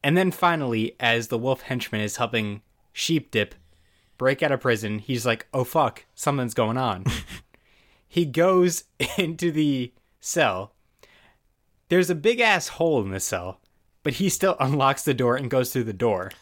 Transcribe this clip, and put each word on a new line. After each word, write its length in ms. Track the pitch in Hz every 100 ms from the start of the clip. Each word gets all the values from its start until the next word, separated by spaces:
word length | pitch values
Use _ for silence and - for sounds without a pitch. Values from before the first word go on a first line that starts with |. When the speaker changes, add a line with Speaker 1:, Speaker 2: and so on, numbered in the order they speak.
Speaker 1:
And 140 | 143 170
then 140 | 185
finally, 640 | - 175 165 135 113 113 -
as 300 | 120 117 113
the 100 | 117
wolf 240 | 123 131
henchman 380 | - 127 - 107
is 160 | 107 -
helping 460 | 117 113 104 101 _ _ _
Sheep 380 | - - 165 151
Dip 240 | 110 - - _ _ _ _ _ _
break 260 | 127 135
out 100 | 151
of 80 | 135
prison, 380 | 131 113 107 107
he's 260 | 104 123 120
like, 200 | 113 -
"Oh, 100 | 135
fuck, 400 | 123 160 127 - _
something's 400 | - - 139 123
going 240 | 117 110 123
on." 260 | 127 92 95
Speaker 2:
<laughs> 40 | - - - _ _ _ _ _ _ _
Speaker 1:
He 140 | -
goes 600 | 165 131 175 185 180 165 - _
<laughs> 180 | - -
into 340 | 170 165 175
the 400 | 156 151 135 120 _ _ _
cell. 540 | - 170 131 92 101 _ _ _ - _ _ _ _ _ _ _ _
There's 180 | 175 175
a 60 |
big-ass 540 | 165 175 240 226 190 -
hole 340 | - 165 143
in 80 | 98
the 100 | 95
cell, 400 | - 92 90 95 _ _ _ _
but 120 | 147
he 160 | 135 190
still 260 | - 190 170
<laughs> 40 |
unlocks 420 | 131 143 135 139
the 80 | -
door 240 | 123 123 127
and 140 | 131
goes 200 | 131 123
through 100 | 131
the 80 | 113
door. 380 | 95 120 95 92 -